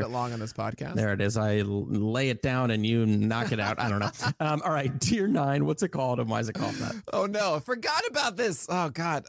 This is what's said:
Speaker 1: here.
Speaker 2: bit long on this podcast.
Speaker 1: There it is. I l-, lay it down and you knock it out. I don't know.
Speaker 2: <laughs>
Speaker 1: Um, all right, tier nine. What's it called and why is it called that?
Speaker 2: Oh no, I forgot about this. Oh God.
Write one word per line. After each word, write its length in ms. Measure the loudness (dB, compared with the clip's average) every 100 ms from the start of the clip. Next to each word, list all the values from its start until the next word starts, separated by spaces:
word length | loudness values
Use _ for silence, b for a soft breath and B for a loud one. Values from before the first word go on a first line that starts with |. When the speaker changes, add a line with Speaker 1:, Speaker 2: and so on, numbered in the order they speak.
Speaker 1:
here. 60 | 0
Speaker 2:
bit 20 |
long 200 | -2 -4
on 80 | -4
this 120 | -8
podcast. 420 | -6 -6 -6 -4
Speaker 1:
There 180 | -2 0
it 80 | 2
is. 160 | 0 2
I 220 | 2 2
l-, 280 | 2 -2 0
lay 440 | 0 2 2 0
it 120 | 0
down 300 | 0 2 2
and 120 | 2
you 220 | 2 4 4
knock 460 | 4 4 2 0
it 80 | 0
out. 180 | 0 0
I 100 | 0
don't 120 | 0
know. 100 | 0 -2
Speaker 2:
<laughs> 160 | -4 0
Speaker 1:
Um, 220 | 0 0
all 80 | 0
right, 280 | 0 -2 -2
tier 280 | 0 2 2
nine. 360 | 2 2 2
What's 180 | 2 0
it 40 | -2
called 280 | 0 0 0
and 100 | 0
why 120 | 0
is 80 | -2
it 60 |
called 200 | -2 -4 -4
that? 180 | -6 -8 -4
Speaker 2:
Oh 140 | -2 0
no, 280 | 0 0
I 60 | 0
forgot 420 | -2 -4 -2 -2 0
about 280 | -2 -2 0
this. 300 | -2 -2 -2
Oh 200 | -2 -2
God. 380 | -2 -2 -2